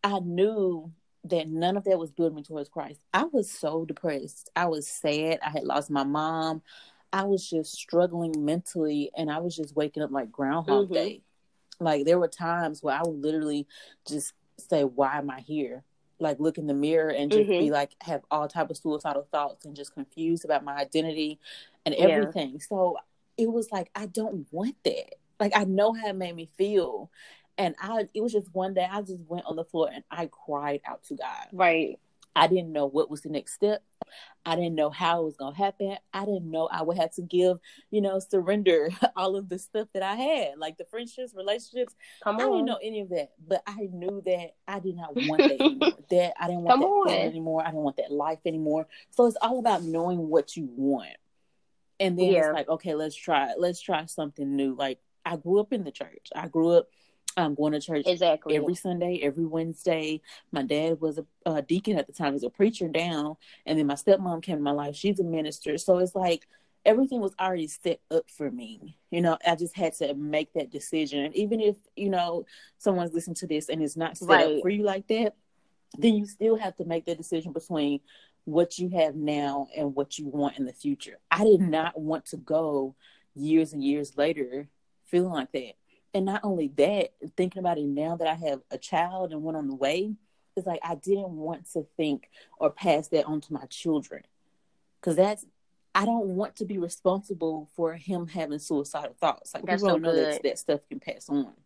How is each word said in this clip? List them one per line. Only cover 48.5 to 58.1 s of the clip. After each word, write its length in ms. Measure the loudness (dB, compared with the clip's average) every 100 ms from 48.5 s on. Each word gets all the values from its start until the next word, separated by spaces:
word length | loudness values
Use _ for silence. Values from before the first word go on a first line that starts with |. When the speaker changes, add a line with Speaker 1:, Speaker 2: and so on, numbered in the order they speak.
| 0 0 0 -2 -12 -6
Speaker 1:
So 160 | 6 6
it's 100 | 6
all 160 | 0 2
about 240 | 2 2
knowing 440 | 0 0 0 0 4
what 280 | 2 2 -8
you 120 | -8
want. 420 | -2 0 0 -4 -18 _ _ _ _ _ _ _ _
And 200 | 0 4
then 160 | 6
it's 120 | 6 4
Speaker 2:
Yeah. 60 |
Speaker 1:
like, 160 | 0 -2
okay, 260 | -2 -2
let's 200 | -4 -4 -6
try, 360 | 0 2 2 0
let's 220 | 0 -2
try 260 | -2 -2 -2
something 500 | -6 -6 -4 -2 0
new. 180 | 0
Like, 240 | 0 -4 -4 _ _
I 120 | -6 -6
grew 240 | 2 2
up 120 | 2
in 120 | -2
the 60 | -4
church. 380 | -8 -14 -14 -12
I 140 | -10 -2
grew 220 | 2 6
up, 180 | 6 4 _ _ _ -6 0
um, 180 | 0
going 180 | 2 0
to 80 | 0
church 260 | -2 0
Speaker 2:
Exactly. 500 | 2